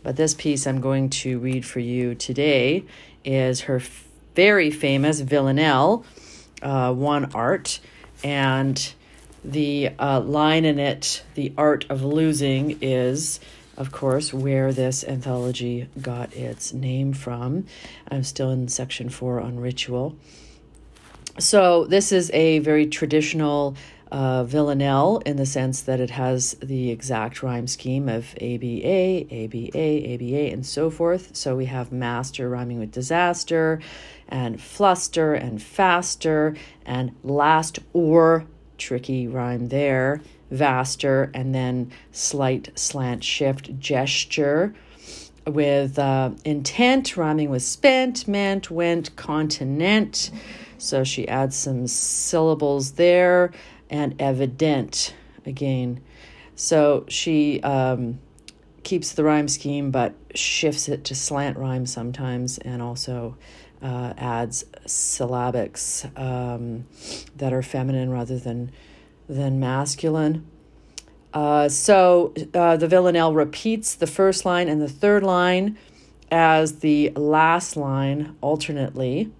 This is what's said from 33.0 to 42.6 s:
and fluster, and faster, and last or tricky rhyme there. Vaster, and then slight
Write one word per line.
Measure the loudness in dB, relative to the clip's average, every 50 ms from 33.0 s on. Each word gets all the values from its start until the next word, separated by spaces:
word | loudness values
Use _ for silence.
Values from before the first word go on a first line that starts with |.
| -4 0 2 2 2 2 0 -2 -2 0 0 2 2 2 0 -2 -6 -14 -18 -18 -20 -20 -20 -20 -14 -8
and | -6 -4 -4 -4 -6 -8
fluster, | -12 -18 -2 2 4 4 4 2 -2 -4 0 0 2 2 2
and | 0 -2 -6 -8 -10
faster, | -12 -8 -2 2 4 4 4 2 0 -4 -6 -4 0 0 2 2 2 0 -2 -6 -16 -20 -20 -18 -10
and | -6 -4 -4 -4 -4 -6 -8 -6
last | -2 0 2 4 6 4 4 2 -2 -8 -10 -12 -2
or | 0 2 4 6 6 8 8 8 6 4 0 -6 -20 -20 -20 -20 _ -14
tricky | -8 -6 -6 -6 -4 -4 -4 -4 -4
rhyme | -4 -4 -4 -4 -2 -4 -4 -4 -2
there. | -2 0 2 2 2 2 2 0 0 -2 -6 -16 -20 -20 _ -10
Vaster, | -2 2 2 4 4 2 0 -2 -4 -2 0 2 2 2 2 0
and | -4 -6 -4 -2 -2
then | -2 -2 -2 -2 -4 -4 -6 -10 -20 -20 -18
slight | -10 -6 -6 -4 -2 0 0 0 0 -2